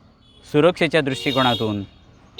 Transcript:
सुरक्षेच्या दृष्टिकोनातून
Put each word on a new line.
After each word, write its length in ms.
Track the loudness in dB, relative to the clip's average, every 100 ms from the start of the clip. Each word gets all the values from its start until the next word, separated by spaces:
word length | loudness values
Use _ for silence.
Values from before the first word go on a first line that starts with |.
| _ _ _ -20 -2
सुरक्षेच्या 480 | 2 2 2 0 0
दृष्टिकोनातून 800 | 0 -2 -2 0 0 0 -2 -4 -8 -16 -20 -20 -20 -8